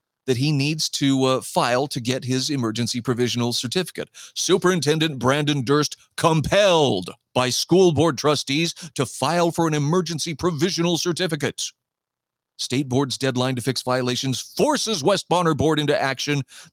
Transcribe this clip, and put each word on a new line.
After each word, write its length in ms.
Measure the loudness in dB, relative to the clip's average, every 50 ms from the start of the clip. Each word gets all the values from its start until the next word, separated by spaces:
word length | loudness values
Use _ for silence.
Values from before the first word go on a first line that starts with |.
| _ _ _ _ _
that 120 | -2 0 0
he 140 | 0 0
needs 360 | 0 0 0 0 -2 -2 -4 -6
to, 340 | -4 -2 0 0 2 2 2
uh, 160 | 2 2 0
file 440 | -2 -4 -2 0 0 2 2 0 0 -2
to 120 | -6 -4
get 240 | -2 -2 -2 -2 -2
his 240 | -2 -2 -2 -2 -2
emergency 520 | -2 -2 -2 -2 -2 -2 -4 -4 -4 -4
provisional 500 | -2 -2 0 0 0 -2 0 -2 -2 -2
certificate. 560 | -2 -4 -4 -4 -2 -4 -4 -4 -6 -10 -12 -12 _ -20 -20 -12 -8
"Superintendent 840 | -4 0 0 2 2 2 2 2 2 2 2 2 2 0 -2 -2 0
Brandon 440 | 2 2 2 4 2 0 0 0 2
Durst 320 | 2 2 2 2 0 -4 -12 _ _ _
compelled 920 | 0 2 4 4 2 2 2 4 4 6 6 6 6 4 4 2 0 -4 -8 -12 -18 _ _ 0
by 160 | 0 0 0
school 420 | 0 -2 0 4 4 6 6 6
board 240 | 6 4 2 2 2
trustees 560 | 2 2 0 0 0 -2 -2 -2 -2 -2 -2 -6 -10 -14 -8 -6
to 100 | -4 -4
file 460 | -4 -4 -2 -2 0 2 2 0 0
for 160 | 2 0 0
an 80 | 0 0
emergency 600 | 0 0 2 0 0 0 -2 -4 -6 -6 -8 -6
provisional 640 | -4 -4 -4 -2 0 0 0 0 0 0 0 0
certificate. 680 | -2 -2 -2 -2 -2 -2 -4 -2 -2 -2 -4 -4 -6 -10 -10 -12 _ _ _ _ _ _ _ _ _ _ _ _ _ _ _ _ -12
State 300 | -6 -4 -2 -2 -2 0
board's 300 | 0 0 0 -2 -2 -4
deadline 380 | -2 -2 0 0 -2 -2 -2
to 60 | -4
fix 200 | -4 -4 -4 -4
violations 580 | -2 -2 -2 -2 -2 -2 -4 -4 -4 -4 -4 -6
forces 600 | -8 -6 -2 0 2 2 2 0 -2 -2 -4 -2
West 260 | 0 0 0 0 0 0
Bonner 260 | 0 2 2 2 2
Board 260 | 2 2 2 2 2
into 200 | 0 0 0 0
action. 420 | 0 -2 -2 -4 -2 -2 -2 -2 -4 -6 -12 -20 -20 -14